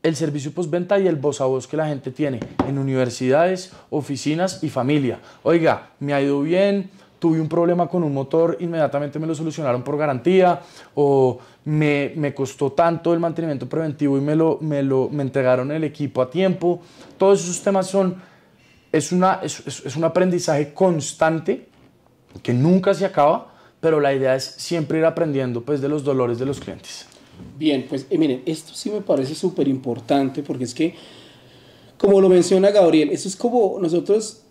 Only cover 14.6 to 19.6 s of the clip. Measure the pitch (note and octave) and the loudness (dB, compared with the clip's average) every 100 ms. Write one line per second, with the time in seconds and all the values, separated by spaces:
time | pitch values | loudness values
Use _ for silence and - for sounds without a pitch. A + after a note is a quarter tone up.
14.6 | D#3 C#3+ C3+ C3 B2 D3 C3+ C3+ B2+ B2+ | -2 -2 0 0 0 -2 -2 0 2 2
15.6 | C3 D#3 D#3 D3+ C#3+ - B2+ E3+ F#3+ F3 | 0 -4 -4 -4 -4 -2 -2 0 0 2
16.6 | E3+ F3 - - - - F#3+ G3 E3+ F3+ | 0 -2 -8 -20 -20 2 4 4 0 -4
17.6 | G3+ G3 F#3 G3 F#3 F3+ - _ _ _ | 0 0 0 0 0 -2 -18 _ _ _
18.6 | _ _ _ D#3 D3 F3+ F#3 F#3 D3+ - | _ _ _ -2 0 2 2 0 -6 -10